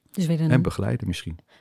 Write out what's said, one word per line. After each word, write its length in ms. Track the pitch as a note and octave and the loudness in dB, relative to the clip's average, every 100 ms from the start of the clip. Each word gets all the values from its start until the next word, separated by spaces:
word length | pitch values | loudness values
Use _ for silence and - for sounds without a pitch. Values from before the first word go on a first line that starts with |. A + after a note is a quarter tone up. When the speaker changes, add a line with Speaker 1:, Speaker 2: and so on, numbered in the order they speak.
| _ | _
Speaker 1:
Dus 140 | - E3 | -2 0
weer 160 | E3 | 2
een 100 | D#3+ | 4
Speaker 2:
En 100 | C3 | 4
begeleiden 460 | - - G2+ A#2+ F#2+ | 2 0 -2 -2 -4
misschien. 300 | F2 - D#2+ _ - | -6 -8 -12 _ -20